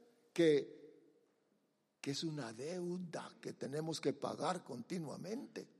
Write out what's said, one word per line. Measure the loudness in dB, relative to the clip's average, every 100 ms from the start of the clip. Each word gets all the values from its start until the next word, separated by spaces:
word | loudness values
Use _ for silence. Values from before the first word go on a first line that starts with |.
| -20 -20 _
que, | 6 8 8 6 -8 -18 -20 -20 _ _ _ _ _ _ _ _ _
que | -4
es | -2
una | -2 -4 -6
deuda | -6 -6 -4 -2 -2 -4 -6 -8 -10
que | -10
tenemos | -6 -4 -2 -2 0
que | 0
pagar | 0 0 0 0 0
continuamente. | -4 -8 -4 -4 -4 -6 -6 -6 -6 -10 -12 -14